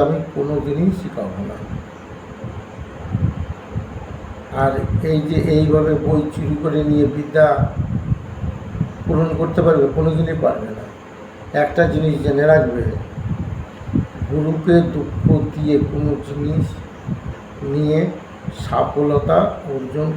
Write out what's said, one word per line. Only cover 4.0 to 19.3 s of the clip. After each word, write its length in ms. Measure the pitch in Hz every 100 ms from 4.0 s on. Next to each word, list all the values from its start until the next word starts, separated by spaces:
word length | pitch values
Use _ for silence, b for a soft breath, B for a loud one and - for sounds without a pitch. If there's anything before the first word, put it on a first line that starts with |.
| - - - - - 131
আর 100 | 135 135 - - 160
এই 80 | 156 151
যে 100 | 156 160 156
এইভাবে 360 | 151 156 156 151
বই 160 | - 151 -
চুরি 220 | - 151 151
করে 180 | 160 151 147
নিয়ে 160 | 147 139
বিদ্যা 320 | 147 143 156 151 - - - - - - - - - - - - - - -
পূরণ 260 | - 156 165 156
করতে 200 | 160 180 160
পারবে, 200 | 151 135 151
কোনো 140 | 160 156
দিনই 200 | 160 -
পারবে 240 | 127 - 110 -
না। 80 | - - - - - - - 147
একটা 180 | 147 175 165
জিনিস 220 | 151 156 147
জেনে 200 | 143 139 151
রাখবে, 320 | 156 127 120 117 - - - - - - - - - - - - - -
গুরুকে 460 | 151 156 160 180 170 170
দুঃখ 300 | 147 - - - 151 151
দিয়ে 240 | 151 151 147 -
কোনো 200 | 147 147 135 -
জিনিস 400 | 143 147 156 - - - - - - - - - - 139
নিয়ে 280 | 147 151 156 180 - - - - - -
সফলতা 720 | 123 147 143 147 143 160